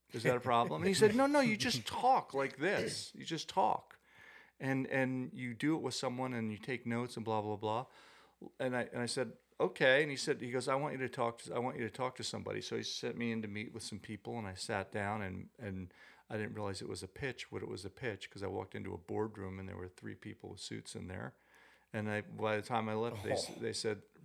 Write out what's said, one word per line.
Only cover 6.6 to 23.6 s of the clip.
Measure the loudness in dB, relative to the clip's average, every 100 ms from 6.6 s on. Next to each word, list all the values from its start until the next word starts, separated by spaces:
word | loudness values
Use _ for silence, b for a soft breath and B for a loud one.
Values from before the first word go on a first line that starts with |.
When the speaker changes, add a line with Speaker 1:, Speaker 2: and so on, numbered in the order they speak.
| -4 -4 0
Speaker 1:
notes | 0 -2 -4
and | 0
blah, | 2
blah, | 2 0
blah." | 0 0 -2 B B B B B -12 -2
And | 0 0
I, | 0
and | -2
I | -2
said, | 0 -2 -4 _ 0
"Okay." | 0 6 8 8
And | 6
he | 0
said, | 0 0
he | 0
goes, | -2 2
"I | 0
want | 0
you | -2
to | -2
talk | 0 0 0
to, | -4 -2
I |
want | -2 -2
you |
to | -4
talk | -2 -4 -2
to |
somebody." | -6 -4 -4 -4
So | -2 -4
he |
sent | -4 -4 -4 -2
me | -2
in | -2
to | -2
meet | -4 -6
with | -8
some | -8 -8
people, | -8 -8 -6 -6
and | -4
I |
sat | -6 -2 0 0
down, | -2 0 0
and, | -2 -6 -10 -10
and | -6 -6 -8 B B B B
I | -4
didn't | -4
realize | -4 -4 -4
it | -6
was | -8
a | -10
pitch, | -6 -6 -6 -8
what | -8
it | -6
was | -6 -10
a |
pitch, | -6 -6 -4 -8
'cause | -8
I | -4
walked | -4 -6 -8
into | -8
a | -8
boardroom | -4 -2 -2 -4 -8 -6
and | -8
there | -8
were | -10
three | -12 -12 -10
people | -12 -12 -12
with | -10
suits | -8 -10 -10 -10
in | -8
there. | -6 -8 -10 b b b b b -4
And | -2
I, | -2
by | -4 -2 0 0
the |
time | 0 0 0
I | 0
left, | -2 -2
they | -2
s-, | -2 -2
Speaker 2:
Oh. | -4